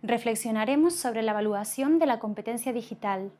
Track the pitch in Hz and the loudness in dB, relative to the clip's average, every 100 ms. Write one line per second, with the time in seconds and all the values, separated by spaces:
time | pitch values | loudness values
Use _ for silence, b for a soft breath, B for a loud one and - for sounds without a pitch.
0 | 220 233 233 220 233 220 220 285 330 339 | 0 0 0 -2 0 0 2 4 4 2
1 | 262 226 220 208 214 202 214 - 269 320 | -4 -2 0 0 0 -2 -4 -2 2 4
2 | 311 226 226 208 214 233 247 240 226 - | 4 2 -2 -6 -6 -4 -4 -4 -6 -6
3 | 202 190 196 | -4 -4 -4